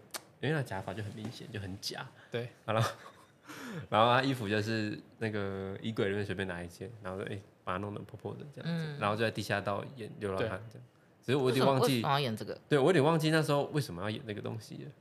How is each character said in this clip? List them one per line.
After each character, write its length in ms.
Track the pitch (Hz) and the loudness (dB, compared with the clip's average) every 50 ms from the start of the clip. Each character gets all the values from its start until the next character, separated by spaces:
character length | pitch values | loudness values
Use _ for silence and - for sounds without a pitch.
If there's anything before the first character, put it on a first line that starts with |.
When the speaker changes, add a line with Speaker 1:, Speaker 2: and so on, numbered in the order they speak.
| - - - - - - - - | -12 -14 -14 -14 -14 -16 -10 -4
Speaker 1:
因 80 | - 135 | -2 0
为 20 | |
那 120 | 160 151 | 0 0
假 180 | 123 - 98 95 | -2 -4 -6 -6
发 140 | 95 98 92 | -6 -6 -6
就 80 | 110 | -6
很 100 | 104 107 - | -6 -8 -8
明 120 | 110 107 110 | -8 -8 -10
显， 220 | - - - 135 | -10 -10 -12 -10
就 80 | 113 101 | -8 -8
很 180 | 98 92 95 104 | -6 -6 -8 -8
假。 260 | - - - - 135 131 - - - - | -8 -8 -6 -8 -10 -12 -14 -20 -12 -8
Speaker 2:
对。 180 | - 117 120 123 - - - | -6 -6 -6 -6 -10 -8 -4
Speaker 1:
然 160 | - 107 110 | 0 2 2
后， 80 | 113 - - - - - - - - - _ _ - - - - - 247 208 160 120 - | 2 2 -2 -6 -14 -20 -20 -20 -20 -20 _ _ -18 -16 -14 -12 -12 -10 -10 -10 -4 2
然 100 | - 107 | 6 6
后 120 | 113 120 | 8 8
他 100 | 120 131 | 8 6
衣 100 | 131 139 | 6 4
服 160 | 131 120 110 98 | 0 0 0 0
就 140 | 107 107 | 0 2
是 340 | 101 110 113 110 107 107 107 - - - - - | 2 0 0 0 -2 -2 -4 -6 -10 -16 -8 -4
那 100 | 113 110 | -4 -2
个 480 | 104 104 101 98 98 95 95 95 98 - | -2 -2 -2 -4 -4 -4 -6 -6 -6 -6
衣 80 | - 113 | -6 -4
柜 180 | 110 117 110 98 | -2 0 0 0
里 60 | 98 | 0
面 100 | 104 101 | 0 -2
随 80 | - 92 | -2 -2
便 100 | 95 95 | -4 -4
拿 160 | 95 87 87 | -4 -4 -6
一 60 | 90 87 | -8 -10
件， 200 | - - 104 95 113 107 | -10 -12 -12 -12 -12 -10
然 100 | 104 92 | -10 -8
后 60 | 92 98 | -6 -6
说 80 | 107 104 104 | -6 -6 -8
，“哎， 60 | 101 - - - _ _ | -10 -12 -14 -20 _ _
把 80 | 95 | -4
它 60 | 92 92 | -4 -2
弄 140 | 104 104 | -4 -6
得 80 | 104 - | -8 -10
破 140 | - - - | -12 -12 -12
破 160 | 110 - 107 - | -10 -10 -10 -10
的 120 | 120 - 147 - | -10 -12 -14 -14
这 80 | - | -10
样 80 | - 165 | -6 -4
子。” 0 | 170 165 160 151 143 | -4 -4 -4 -6 -4
Speaker 3:
嗯。 20 | 143 | 0
Speaker 1:
然 100 | 107 104 | 0 0
后 60 | 107 | 2
就 80 | 107 117 | 2 2
在 60 | 110 | 0
地 100 | 110 113 | 0 -2
下 180 | 101 - 104 101 | -2 -2 -2 0
道 240 | 95 101 101 101 - - - | 0 -2 -2 -2 -4 -8 -10
演 120 | 127 107 107 - 113 | -12 -12 -12 -8 -6
流 100 | 107 98 | -4 -2
浪 80 | 92 92 | -2 -2
汉 120 | 123 110 107 95 110 113 | -2 -2 -4 -6 -8 -12
这 80 | - 123 | -16 -18
样。 80 | - | -20
Speaker 2:
对。 380 | - _ _ _ _ _ _ - | -20 _ _ _ _ _ _ -2
Speaker 1:
只 80 | - | 2
是 40 | 127 | 2
我 140 | 147 131 127 | 4 4 4
有 0 | |
点 160 | 123 135 135 | 4 6 6
忘 140 | 139 135 131 | 6 6 6
记， 20 | |
Speaker 3:
为 60 | - - | 6 4
什 60 | 135 | 4
么， 20 | |
为 40 | 117 | 4
什 60 | - | 2
么 60 | 151 | 2
要 80 | 139 143 | 2 2
演 160 | 147 120 110 | 2 0 -2
这 80 | 107 107 | -4 -6
个？ 120 | 92 - - - - | -8 -10 -10 0 2
Speaker 1:
对， 100 | 151 143 | 4 6
我 60 | 131 | 6
有 80 | 165 | 8
点 120 | 185 156 131 | 8 8 6
忘 140 | 156 165 160 | 6 6 4
记 120 | 151 156 | 4 4
那 100 | 160 160 | 4 4
时 80 | 147 139 | 4 4
候 140 | 147 143 - - | 4 2 2 2
为 80 | - 151 | 0 -2
什 120 | - - | -2 -2
么 80 | 87 85 | -4 -4
要 80 | 95 107 | -4 -4
演 160 | 107 - - | -4 -4 -4
这 80 | 110 | -6
个 80 | 104 104 | -6 -4
东 160 | - 113 113 110 | -4 -6 -6 -6
西 240 | - - - - 135 | -8 -10 -12 -12 -12
了。 60 | 139 - - | -14 -14 -16